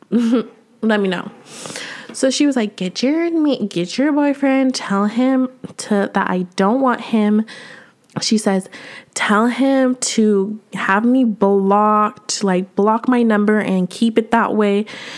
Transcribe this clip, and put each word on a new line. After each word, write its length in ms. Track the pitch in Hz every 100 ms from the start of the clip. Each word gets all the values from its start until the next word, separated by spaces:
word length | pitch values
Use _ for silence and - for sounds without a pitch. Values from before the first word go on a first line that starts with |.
<laughs> 100 | _
let 920 | 226 233 240 214 - _ _ 220 208
me 80 | 190
know." 220 | 175 - - - - - - - - -
So 180 | - 269
she 160 | 262 294
was 100 | 262
like, 180 | 214
"Get 260 | - 185 -
your 300 | 254 320 339
me-, 340 | 330 302 254 208
get 280 | 170 180 -
your 140 | 294
boyfriend, 640 | 294 285 277 277 269 262
tell 320 | 254 - 202 208
him 420 | 233 254 262 254 - - -
to, 340 | - 202 196
that 160 | 196 -
I 180 | 185 180 -
don't 240 | 196 262
want 200 | 262 226
him." 460 | - 226 208 214 220 - - - - _ _ -
She 180 | - 214
says, 300 | 208 190 190 - - - -
"Tell 320 | - - 208 233
him 480 | 233 269 269 254 254
to 600 | - - 214 196 196 214 -
have 320 | - - 202
me 180 | 240 262
blocked, 1200 | 233 196 196 202 196 208 214 214 214 - - -
like, 320 | 196 185 185
block 320 | - 208 220 247
my 160 | 247
number 380 | 233 208 208 214
and 280 | 196 185 180
keep 300 | - 226 226
it 140 | 220
that 240 | 233 202 214
way." 280 | 208 202 214 - -